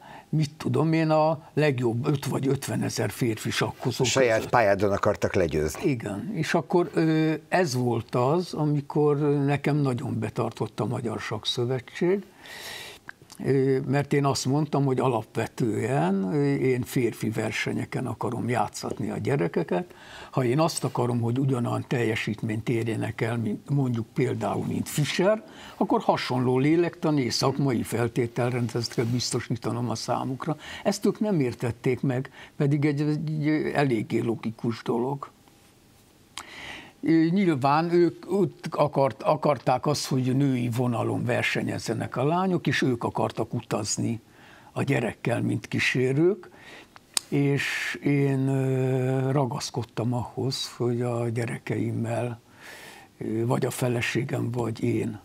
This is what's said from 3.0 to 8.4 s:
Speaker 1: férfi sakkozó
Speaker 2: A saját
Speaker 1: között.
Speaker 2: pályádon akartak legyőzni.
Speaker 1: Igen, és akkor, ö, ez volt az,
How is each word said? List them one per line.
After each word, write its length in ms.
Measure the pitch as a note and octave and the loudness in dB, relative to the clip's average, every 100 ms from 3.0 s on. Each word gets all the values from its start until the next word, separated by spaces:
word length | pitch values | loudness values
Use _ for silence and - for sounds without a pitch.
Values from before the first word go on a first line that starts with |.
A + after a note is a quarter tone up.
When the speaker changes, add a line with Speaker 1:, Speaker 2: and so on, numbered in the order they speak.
| A2+ | -4
Speaker 1:
férfi 380 | - A#2+ A2 A2+ | 0 -2 0 -2
sakkozó 540 | - A#2 - B2+ A#2 | -2 -2 -2 -4 0
Speaker 2:
A 40 | A#2+ | 2
saját 280 | C3+ B2 A2 | 4 4 4
Speaker 1:
között. 140 | - | 4
Speaker 2:
pályádon 400 | B2 G2+ G2 G2+ | 4 6 4 4
akartak 420 | G2 G#2+ G2+ G2+ | 4 2 2 2
legyőzni. 560 | - E2 - D#2 - D#3 | 2 2 2 0 0 -2
Speaker 1:
Igen, 420 | B2 G2+ G2 B2 | 0 -4 -6 -6
és 200 | D#3+ C#3+ | -4 0
akkor, 360 | F3 - F3+ E3+ | 0 2 0 2
ö, 400 | E3 D#3+ D#3 D#3 D3+ - | 2 4 4 2 0 0
ez 260 | F3+ F3+ B2+ | 0 2 0
volt 400 | A#2+ A#2 - B2+ | 0 0 0 2
az, 380 | B2+ F3 | 4 2